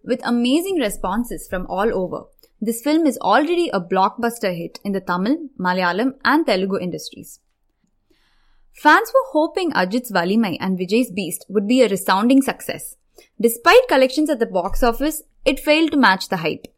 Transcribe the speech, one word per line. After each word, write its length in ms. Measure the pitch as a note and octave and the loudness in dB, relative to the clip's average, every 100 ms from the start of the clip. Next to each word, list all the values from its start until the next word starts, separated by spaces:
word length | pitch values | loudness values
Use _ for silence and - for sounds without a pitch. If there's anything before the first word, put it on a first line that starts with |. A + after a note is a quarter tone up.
With 220 | - B3 - | -4 -4 -2
amazing 520 | A#3+ A#3+ D4 F#4+ F4+ | 0 2 0 0 -2
responses 680 | G#3+ G3+ F#3 G#3 A#3+ E3 - | -2 -4 -4 -4 -6 -10 -8
from 200 | F#3 - | -8 -6
all 260 | F#3+ A3 F#3 | -2 -2 -2
over, 280 | F3 D3+ - _ _ _ | -4 -8 -12 _ _ _
this 220 | G#3+ A3+ | -6 -4
film 240 | C#4+ D#4 D#4 | 0 2 2
is 140 | - | 0
already 500 | F#3 A3+ D4+ F4 E4 | 2 2 2 -2 -2
a 80 | G3 | -4
blockbuster 720 | E3+ F#3 G3 F#3+ A#3 A3+ G3 | -2 0 0 0 -4 -2 -6
hit 280 | E3+ E3+ - | -4 -10 -10
in 100 | G3+ | -6
the 60 | F#3+ | -6
Tamil, 380 | F#3+ F3+ G3+ D#4+ D4+ - | -4 -2 0 -2 -6 -4
Malayalam, 540 | F#3 F3+ F3+ F3+ C4 C4+ A3 | -2 0 0 0 -4 -2 0
and 180 | D4+ | 2
Telugu 360 | D4+ F#3+ F#3+ F#3+ | 2 0 -2 -4
industries. 600 | F3+ D#3+ - - F3 - _ _ _ _ _ _ _ _ _ _ _ _ _ | -6 -10 -14 -20 -20 -20 _ _ _ _ _ _ _ _ _ _ _ _ _
Fans 380 | - D4 F4 A4 | -2 4 4 4
were 140 | C5+ - | 0 2
hoping 420 | D4+ D#4+ F#4+ F4+ | 0 0 -2 -2
Ajit's 380 | F#3 F#3 A#3+ B3 | 0 0 -2 -2
Valimai 460 | F#3+ F3 G#3+ G#3+ - | -2 0 0 0 -4
and 200 | F#3+ F#3 | -4 -4
Vijay's 320 | F3+ A3+ A#3 | 0 0 0
Beast 340 | F#3 F3+ F#3 - | -4 -8 -10 -4
would 180 | G3+ G3+ | -4 0
be 160 | B3+ | 2
a 40 | A3 | 4
resounding 540 | F#3+ - F#3+ A#3 C#4 | 2 0 0 4 4
success. 540 | C4+ - - D#3 - - _ - _ _ | 2 -6 -10 -12 -14 -20 _ -20 _ _
Despite 480 | A3+ - E4+ A4+ B4+ | 0 2 6 6 6
collections 440 | C#4+ C4 C4+ D#4 | 2 2 2 0
at 80 | C4 | 0
the 80 | A3+ | 0
box 340 | F#3 F3+ - | -2 0 2
office, 400 | A#3+ A#3 D4 D4+ - _ - | 2 0 -4 -6 -16 _ -2
it 140 | C4 | -2
failed 320 | D4+ D4+ D#4+ | 2 2 4
to 60 | D4 | 4
match 320 | A3+ F#3+ - | 4 2 -2
the 80 | F#3 | -4
hype. 280 | E3 - - | -4 -6 -14